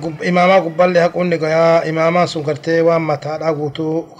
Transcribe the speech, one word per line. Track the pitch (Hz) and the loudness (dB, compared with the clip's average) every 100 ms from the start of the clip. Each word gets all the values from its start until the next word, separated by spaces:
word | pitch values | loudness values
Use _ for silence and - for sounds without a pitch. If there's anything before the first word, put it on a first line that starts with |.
gub-, | 156 151 | -6 -6
imaamaa | 185 180 180 190 | -2 2 4 4
gubbaallee | 165 160 180 175 | 2 0 2 4
haquun | 170 170 180 | 2 0 -2
ni | 165 | -2
gayaa. | 156 160 165 165 160 | 0 2 4 2 0
Imaamaan | 160 165 175 170 | 0 0 2 0
sun | 165 | -2
gartee | 147 143 - 165 | -6 -6 -2 0
waan | 165 165 | 2 2
mataadhaa | 160 143 147 156 156 | 0 -4 -6 -6 -4
guutuu | 151 147 139 160 160 160 | -4 -6 -6 -4 -4 -6